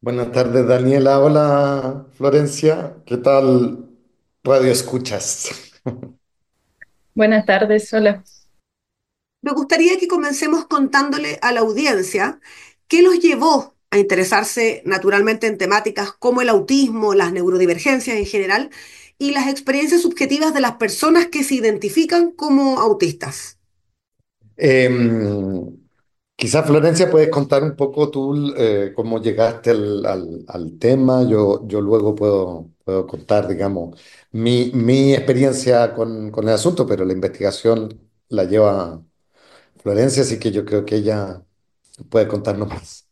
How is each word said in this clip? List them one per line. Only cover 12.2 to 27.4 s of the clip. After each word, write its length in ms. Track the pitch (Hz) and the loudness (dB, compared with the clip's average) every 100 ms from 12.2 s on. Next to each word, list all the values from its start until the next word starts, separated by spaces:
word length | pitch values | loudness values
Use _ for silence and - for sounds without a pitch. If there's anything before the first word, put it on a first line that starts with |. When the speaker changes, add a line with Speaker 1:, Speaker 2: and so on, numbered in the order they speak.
| 214 - - - - _ _ | -4 -6 -20 -20 -20 _ _
Speaker 3:
qué 120 | 330 | 4
los 200 | 359 349 | 6 6
llevó 560 | 339 269 311 285 - _ _ | 2 2 2 2 -2 _ _
a 60 | 202 | 0
interesarse 840 | 196 185 185 202 214 - 226 - | 2 0 2 0 0 -2 -2 -2
naturalmente 600 | - 190 190 202 214 220 226 | -4 -2 0 2 0 0 -4
en 100 | 202 | -2
temáticas 560 | 185 202 214 208 202 | 0 0 -2 -6 -10
como 300 | - - 247 | -4 -2 0
el 60 | 240 | 2
autismo, 680 | 214 - 269 262 226 214 | 0 2 2 2 0 0
las 180 | 196 175 | 2 0
neurodivergencias 840 | 180 180 180 180 170 285 262 262 220 | -2 0 2 2 0 0 -2 -2 -6
en 100 | 196 | -4
general 440 | 208 185 208 294 - - - - _ | -4 -2 -2 -4 -12 -20 -20 -20 _
y 120 | 285 | -4
las 160 | 285 262 | -2 -2
experiencias 540 | 277 - 269 302 339 | -4 -4 -2 2 2
subjetivas 500 | 349 - 262 277 311 | 0 -2 -2 0 0
de 80 | 285 | 0
las 120 | 247 | -2
personas 560 | 226 220 - 311 330 349 | -2 -6 -2 2 2 2
que 160 | 302 | -4
se 100 | 277 | -4
identifican 800 | 262 220 208 202 311 311 339 339 | 0 0 -2 -2 -2 0 0 0
como 480 | - 294 269 269 262 | -2 0 2 2 0
autistas. 760 | 220 202 165 147 - - - - _ _ _ _ _ _ _ _ _ - | 0 2 -2 -4 -10 -12 -16 -20 _ _ _ _ _ _ _ _ _ 0
Speaker 1:
Em, 1200 | 151 131 127 123 117 113 104 101 95 92 - - _ _ _ _ _ | 4 4 4 2 2 0 -2 -2 -4 -6 -8 -16 _ _ _ _ _
quizá, 280 | - 113 156 | -6 0 0
Florencia, 440 | 151 147 156 165 180 | 2 4 4 2 4
puedes 180 | 160 156 | 4 4
contar 320 | 151 | 2